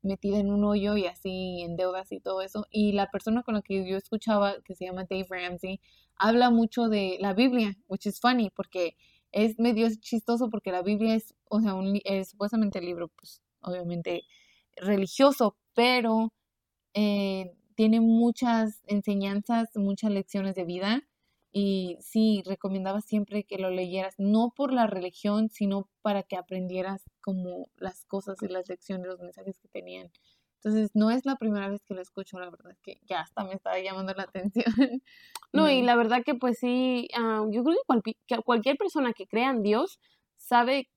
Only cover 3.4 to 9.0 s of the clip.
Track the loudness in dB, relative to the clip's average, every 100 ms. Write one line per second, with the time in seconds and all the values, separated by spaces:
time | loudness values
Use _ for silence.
3.4 | 0 -4 -2 -4 -2 -4 -4 -6 0 2
4.4 | 2 -2 -12 -12 -10 -8 -6 -6 -4 -6
5.4 | -6 -8 -8 -10 _ _ _ _ 4 6
6.4 | 6 6 4 0 0 2 0 -2 -2 4
7.4 | 4 4 0 -2 _ -6 -6 0 2 2
8.4 | 0 -2 -8 -2 -4 -4